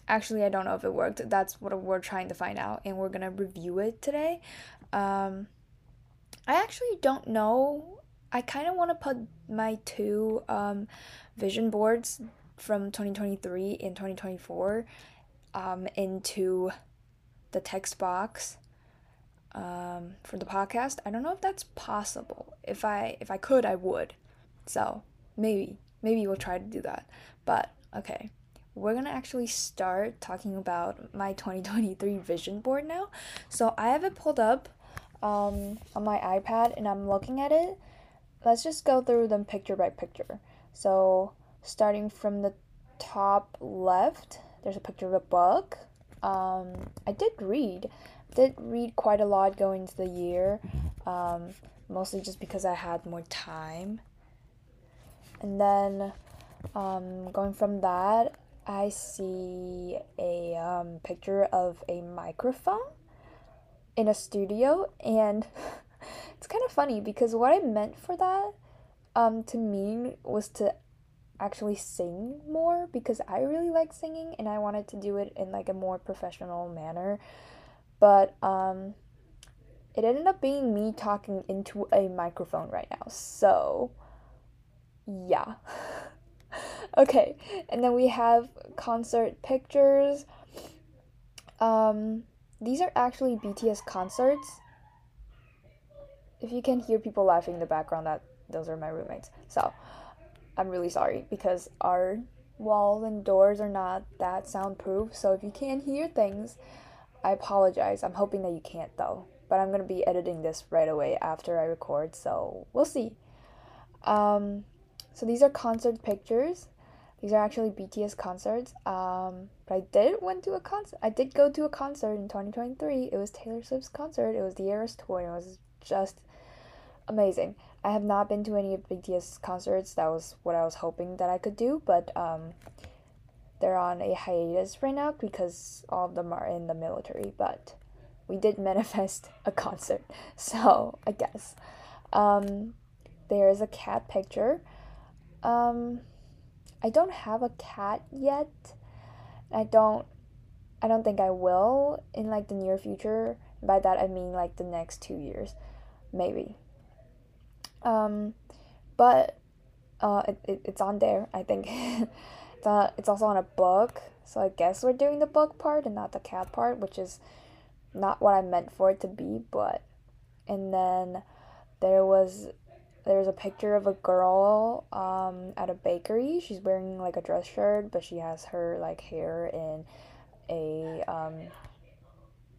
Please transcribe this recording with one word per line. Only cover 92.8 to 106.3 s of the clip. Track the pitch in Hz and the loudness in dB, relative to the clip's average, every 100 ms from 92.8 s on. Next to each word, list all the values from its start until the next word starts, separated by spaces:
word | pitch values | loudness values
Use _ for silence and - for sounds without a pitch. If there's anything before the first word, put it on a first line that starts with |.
are | 359 - | 4 4
actually | 247 247 262 220 | 2 2 0 0
B | 202 | -4
T | 202 226 | 0 2
S | 208 | 0
concerts. | - 185 185 - 262 285 - - - - - _ _ - - - - _ - _ _ - - - - - | -4 -6 -2 4 4 4 -2 -18 -20 -20 -20 _ _ -20 -20 -20 -20 _ -20 _ _ -20 -20 -20 -20 -12
If | 226 | -6
you | 247 | -2
can | 254 247 | 0 0
hear | 226 220 | 2 0
people | 220 208 | 0 4
laughing | 190 175 170 | 6 6 4
in | 175 | -4
the | 165 | -2
background, | 156 156 165 160 | -2 -2 -4 -4
that, | 151 - - - | -6 -8 -20 -12
those | 160 160 | -10 -8
are | 160 | -8
my | 156 | -8
roommates. | 160 - - - - - | -8 -10 -12 -16 -20 -4
So, | - - - - - - - - - - - | 0 0 -2 -18 -20 -20 -20 -20 -20 -8 -4
I'm | 185 | -2
really | 180 175 | -2 -2
sorry, | - - - - | 0 0 -2 -8
because | 202 190 180 - - | -4 -2 -2 -6 -4
our | 180 180 185 214 247 - - - | 0 2 0 -2 -10 -18 -20 -6
walls | 214 208 202 208 | 0 4 4 2
and | 220 208 | -2 -4
doors | 196 190 196 208 | 4 8 8 6
are | 208 | -2
not | 196 185 190 - - | -2 -4 -4 -8 -4
that | 180 190 190 | -4 -4 -6
soundproof, | 196 196 190 196 190 220 | -6 -6 -6 -4 -2 -4
so | - 196 | 0 2
if | 190 | 2
you | 208 | -2
can't | - 269 269 | -8 -6 -4
hear | 277 277 320 | -4 -4 -2
things, | 277 202 | 0 0